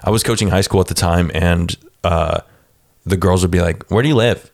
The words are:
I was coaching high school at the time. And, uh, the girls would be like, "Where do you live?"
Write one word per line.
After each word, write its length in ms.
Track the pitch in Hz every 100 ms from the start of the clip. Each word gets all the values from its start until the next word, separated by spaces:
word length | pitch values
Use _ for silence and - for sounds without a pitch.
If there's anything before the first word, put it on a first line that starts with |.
I 60 | -
was 140 | 110
coaching 260 | - 113 104
high 140 | 180
school 180 | 190 98
at 60 | 90
the 80 |
time. 360 | - 87 87 85
And, 420 | 80 87 85 87 - - _
uh, 340 | 87 85 80 82 - _ _ _ _ _
the 120 | 87 92
girls 260 | 92 92
would 80 | 90
be 100 | 87
like, 240 | 85 - -
"Where 100 | 104
do 80 | 147
you 60 |
live?" 340 | 127 117 92 -